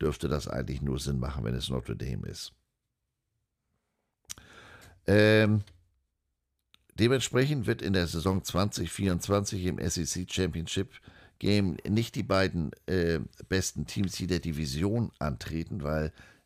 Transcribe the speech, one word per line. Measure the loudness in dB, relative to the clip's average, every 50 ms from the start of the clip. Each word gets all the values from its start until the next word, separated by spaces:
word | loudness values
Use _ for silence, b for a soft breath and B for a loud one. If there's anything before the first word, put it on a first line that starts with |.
dürfte | -2 -2 -2 -2 -2
das | -2 -2 -2 -2
eigentlich | -4 -4 -4 -4 -4 -6 -4
nur | -2 -2 -2 -2
Sinn | -2 -2 -2 -2
machen, | -2 -4 -4 -4 -4
wenn | -2 -2
es | -4 -4 -4
Notre | -4 -4 -4 -4 -6
Dame | -6 -4 -6 -6 -6 -6
ist. | -8 -10 -10 -12 -14 -16 _ _ _ _ _ _ _ _ _ _ _ _ _ _ _ _ _ _ _ _ _ _ _ _ _ _ _ _ _ _ _ _ _ _ -14 -14 B B B B B B B B B B B B B _
Ähm, | 4 6 6 8 8 8 6 6 6 4 2 0 -4 -12 _ _ _ _ _ _ _ _ _ _ _ _ _ _ _ _ _ _ _ _ _ _ _ _ 2
Dementsprechend | 4 4 4 2 0 2 2 2 4 4 2 0 0
wird | 0 -2 0
in | 0 0 2
der | 2 2
Saison | 2 0 0 2 2 2 2 -2
zwanzig | 0 0 0 0 0 0 -4 -4 -4
vierundzwanzig | -2 0 0 2 2 0 2 2 2 2 2 0 -4 -2 -2
im | -2 -2 -2
S | -2 -2 -2
E | -2 -2
C | -4 -4 -6 -6 -4
Championship | -2 0 0 0 0 -4 -6 -4 -4 -4 -4 -4 -8 -18 B B B B B B B _
Game | 0 2 4 4 4 2 -2 -4 -2
nicht | 2 2 2 2 0 -4
die | -6 0
beiden, | 2 2 4 4 2 0 -2 -2 -4 -6 -8 _
äh, | -2 0 2 2 2 0 0 -2 -8 -12 -18 -6
besten | -2 -2 0 0 -2 -4 -6 -8
Teams | -6 -4 -2 -2 -2 -2 -4
jeder | -2 -2 -2 -2
Division | -2 -2 -2 -2 -4 -2 -2 -2 0 0 0 0 -2 -4 -4 _
antreten, | -4 -4 -4 -4 -8 -6 -6 -6 -6 -6 -8 -6 -4
weil | -2 -2 -2 -2 -4 B B B B B B B